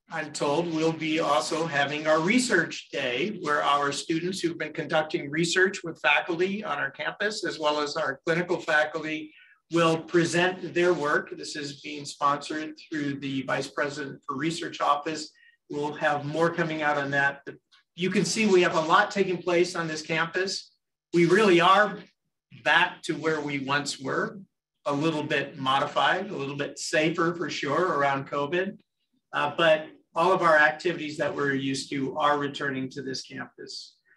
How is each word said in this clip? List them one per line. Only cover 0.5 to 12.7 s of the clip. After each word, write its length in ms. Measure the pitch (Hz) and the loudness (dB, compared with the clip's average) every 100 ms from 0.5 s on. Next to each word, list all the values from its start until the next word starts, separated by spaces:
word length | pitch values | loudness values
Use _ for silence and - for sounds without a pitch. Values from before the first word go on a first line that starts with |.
| 147 170 | 0 0
we'll 200 | 160 160 | 0 0
be 260 | 160 160 156 | 0 -2 0
also 480 | 156 147 151 156 165 | 2 2 0 -2 -2
having 400 | 143 139 147 156 | 0 0 0 2
our 140 | 160 | 2
research 680 | 170 254 - 185 160 - - | 4 2 4 2 2 -4 -10
day, 480 | 147 127 123 190 175 | -6 -4 -2 -4 -4
where 220 | 156 147 | 0 2
our 260 | 151 143 143 | 4 2 2
students 480 | 139 - 165 175 196 | -2 -2 -2 -2 -2
who've 180 | 165 165 | -4 -4
been 160 | 156 | -8
conducting 560 | - 147 160 156 165 143 | -6 -2 0 0 -4 -4
research 540 | 151 170 185 190 196 | -2 2 4 4 2
with 180 | 165 - | -8 -2
faculty 600 | 156 147 - 170 190 202 | 2 2 2 0 -2 -2
on 160 | 160 143 | -4 -4
our 140 | 139 | -4
campus, 520 | - 156 160 208 214 | -6 -8 -4 -4 -4
as 140 | 160 147 | -6 -2
well 220 | 151 151 | 0 0
as 160 | 147 160 | -2 -2
our 240 | 143 127 | -4 -4
clinical 360 | - 165 175 170 | -2 0 0 -2
faculty, 760 | - 151 151 160 156 156 156 - - _ - | 2 2 2 -2 -6 -8 -10 -18 -20 _ -2
will 260 | 165 165 160 | 2 4 2
present 720 | - 175 165 170 180 190 165 | 2 2 4 4 2 0 -4
their 220 | 170 180 | 2 2
work. 420 | 160 143 160 - 160 | 4 2 0 -2 -12
This 200 | 147 151 | -10 -8
is 240 | 143 143 | -10 -10
being 240 | 147 147 | -12 -12
sponsored 680 | 143 - 143 143 - 156 156 | -12 -2 0 0 -2 -6 -6